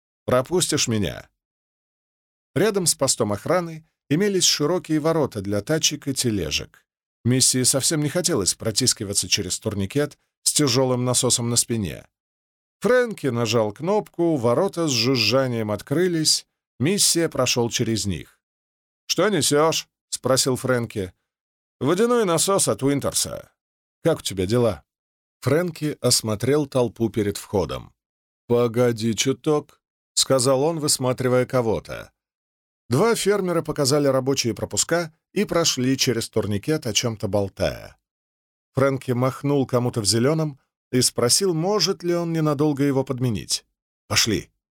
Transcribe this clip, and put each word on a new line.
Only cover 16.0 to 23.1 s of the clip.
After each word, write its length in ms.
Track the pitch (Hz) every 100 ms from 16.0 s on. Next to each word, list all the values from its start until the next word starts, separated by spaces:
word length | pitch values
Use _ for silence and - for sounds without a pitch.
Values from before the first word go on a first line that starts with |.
| 185 165 156 - - _ _ -
Миссия 500 | 135 202 - 170 160
прошел 420 | - 123 - 117
через 360 | - 113 110 101
них. 340 | 78 - _ _ _ _ _ _ _ -
"Что 220 | - 196
несешь?" 600 | 185 123 147 160 151 - _ _
спросил 480 | - 123 131 139 127
Фрэнки. 560 | 127 123 113 110 90 - _ _ _ _ _ -
"Водяной 440 | 127 180 233 240
насос 440 | 202 165 - 196 -
от 140 | 107
Уинтерса. 720 | 135 143 85